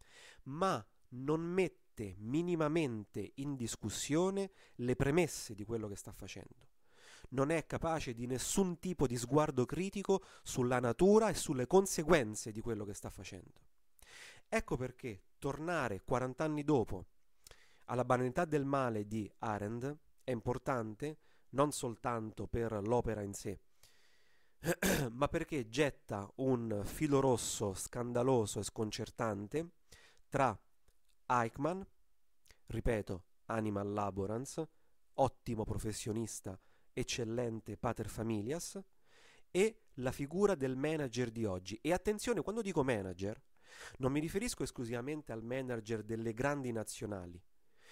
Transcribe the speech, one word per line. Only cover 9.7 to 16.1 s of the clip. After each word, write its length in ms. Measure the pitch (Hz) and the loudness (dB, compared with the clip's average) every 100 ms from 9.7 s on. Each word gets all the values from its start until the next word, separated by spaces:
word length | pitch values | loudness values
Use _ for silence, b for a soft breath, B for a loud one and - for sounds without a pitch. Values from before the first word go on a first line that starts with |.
| 160 196 202 190 190 B B | 0 -4 -2 2 2 B B
sulla 360 | - - 123 123 | -6 0 2 2
natura 500 | 123 117 185 214 220 | 2 6 8 10 8
e 40 | |
sulle 320 | 147 - 135 123 | 2 -2 0 6
conseguenze 840 | 185 196 - 156 170 107 104 117 | 6 6 2 6 6 6 -4 -6
di 100 | 104 | -4
quello 240 | 117 107 104 | -2 -4 -4
che 80 | |
sta 160 | 101 107 | -8 -10
facendo. 560 | - 98 95 - - - - - - B B B B - | -10 -12 -14 -16 -20 -20 -20 -20 -20 B B B B -4
Ecco 300 | 113 - 143 | -4 -2 -2
perché 460 | 127 - 127 95 - - | -4 -6 -10 -10 -14 -8
tornare 640 | 143 131 160 170 120 95 | -6 -4 -2 0 0 -2
quaranta 400 | - | -2